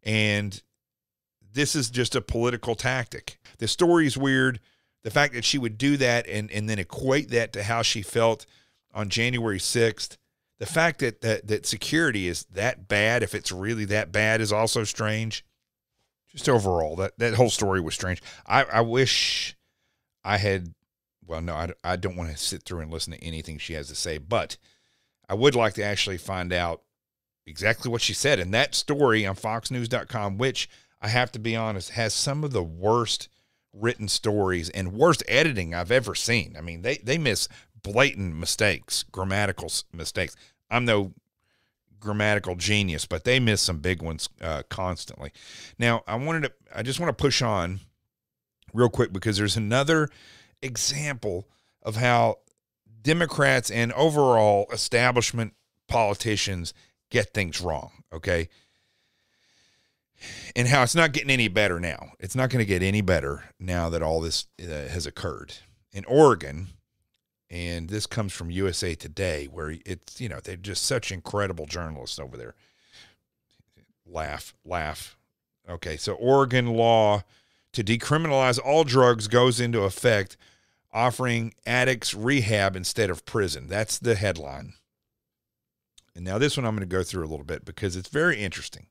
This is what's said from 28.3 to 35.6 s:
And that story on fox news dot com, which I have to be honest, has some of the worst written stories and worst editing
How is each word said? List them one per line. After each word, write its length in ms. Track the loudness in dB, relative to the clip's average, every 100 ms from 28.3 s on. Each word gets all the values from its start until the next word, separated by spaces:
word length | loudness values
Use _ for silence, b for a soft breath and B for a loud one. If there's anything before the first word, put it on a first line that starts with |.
| 2
And 140 | 2
that 220 | 0 2 0
story 500 | -2 2 4 4 0
on 100 | -4
fox 360 | -4 -6 -6
news 180 | -6 -2
dot 200 | -4 -4
com, 280 | -4 -4 0
which 320 | -2 -2 -6 b b b
I 60 | 0
have 240 | 0 0
to 80 | -2
be 160 | -4 -2
honest, 340 | -2 -4 -6
has 220 | -4 -2
some 300 | 0 -2 -2
of 80 | -2
the 100 | -2
worst 680 | -4 -2 2 4 2 -4 -6 _ _ _ _
written 340 | -4 -2 -2 -2
stories 640 | -2 0 0 2 0 -4
and 240 | -4 -6
worst 300 | 4 4 4 4
editing 460 | 4 4 2